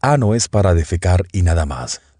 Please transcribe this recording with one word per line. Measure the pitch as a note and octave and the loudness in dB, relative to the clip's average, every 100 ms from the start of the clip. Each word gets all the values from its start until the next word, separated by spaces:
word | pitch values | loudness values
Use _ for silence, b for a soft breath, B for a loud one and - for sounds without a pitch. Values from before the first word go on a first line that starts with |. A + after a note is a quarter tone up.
ano | B2 D3 G#2+ | 0 2 2
es | A2+ - | 0 0
para | A2 G2 | 0 2
defecar | F2 D#2+ E2+ F2+ F2+ F#2+ | 2 0 -2 0 0 0
y | G2 | -2
nada | F2 E2 | 0 0
más. | D2 C2 B1 - _ _ | -2 -6 -10 -12 _ _